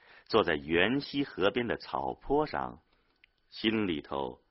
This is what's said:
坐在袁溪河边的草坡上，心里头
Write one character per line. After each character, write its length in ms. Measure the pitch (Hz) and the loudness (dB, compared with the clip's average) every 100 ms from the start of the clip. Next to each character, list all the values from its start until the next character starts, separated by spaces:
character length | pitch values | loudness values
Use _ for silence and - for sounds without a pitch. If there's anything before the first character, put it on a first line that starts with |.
| _ - - | _ -20 0
坐 180 | 110 | 4
在 120 | 90 76 | 4 2
袁 440 | 71 82 98 135 | 2 4 4 2
溪 240 | - 143 | -2 -4
河 260 | 139 - 95 | -4 0 0
边 160 | 123 120 | 2 -2
的 120 | 78 | -4
草 360 | - 67 67 | -4 -4 -4
坡 320 | 62 - 143 151 | -6 -2 0 0
上， 360 | 73 64 60 _ _ _ _ _ _ _ | -2 -6 -10 _ _ _ _ _ _ _
心 380 | - 110 110 101 | -2 0 2 0
里 140 | 76 | -2
头 400 | - 69 65 64 _ | -4 -4 -4 -8 _